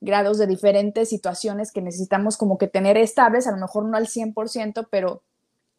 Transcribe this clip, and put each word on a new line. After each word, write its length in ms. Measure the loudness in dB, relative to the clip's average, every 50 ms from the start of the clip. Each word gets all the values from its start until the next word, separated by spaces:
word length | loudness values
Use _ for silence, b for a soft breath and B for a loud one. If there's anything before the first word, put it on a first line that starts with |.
grados 360 | -2 0 2 2 2 2 2
de 100 | 2 2
diferentes 640 | 0 0 2 4 4 4 4 2 0 0 -2 -2 -2
situaciones 600 | -2 -4 -4 -6 -6 -4 -6 -6 -4 -6 -8 -8
que 100 | -8 -8
necesitamos 560 | -8 -6 -6 -6 -2 0 0 0 0 -2 -2
como 200 | 0 0 0 0
que 100 | 0 0
tener 300 | 0 0 2 4 4 4
estables, 500 | 4 4 4 4 4 4 4 4 2 0
a 40 | 0
lo 60 | -4
mejor 280 | -4 -6 -6 -4 -4 -4
no 120 | -2 -2
al 100 | -2 -4
cien 260 | -4 -4 -6 -6 -6 -6
por 160 | -6 -6 -6
ciento, 380 | -6 -6 -6 -6 -6 -8 -6 -4
pero 320 | -2 -2 -2 -2 -4 -8 _ _ _ _ _ _ _ _ _ _ _